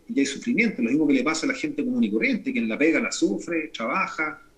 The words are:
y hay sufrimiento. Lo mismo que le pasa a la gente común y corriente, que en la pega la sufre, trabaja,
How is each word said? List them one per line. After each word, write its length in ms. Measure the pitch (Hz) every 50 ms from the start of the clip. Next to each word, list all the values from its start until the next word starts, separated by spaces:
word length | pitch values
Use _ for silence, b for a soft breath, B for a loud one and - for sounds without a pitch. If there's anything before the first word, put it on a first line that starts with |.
| - -
y 100 | 117 135
hay 80 | 139
sufrimiento. 560 | - - - - 117 127 180 240 220 - - 117
Lo 80 | 117
mismo 160 | 131 156 156
que 80 | 143 135
le 80 | 127 123
pasa 240 | 151 156 - -
a 40 | 135
la 40 | 131
gente 300 | - - 151 139 - 131
común 180 | 123 127 123 117
y 80 | 101
corriente, 420 | 104 113 - 269 254 - - 135 120
que 60 | 120
en 100 | 117 110
la 80 | 110
pega 220 | - 143 165 151 131
la 140 | 113 104 -
sufre, 560 | - 165 185 202 180 - - 170 160 151 -
trabaja, 760 | - - 113 120 156 190 185 - - - 156 151 151 - - - _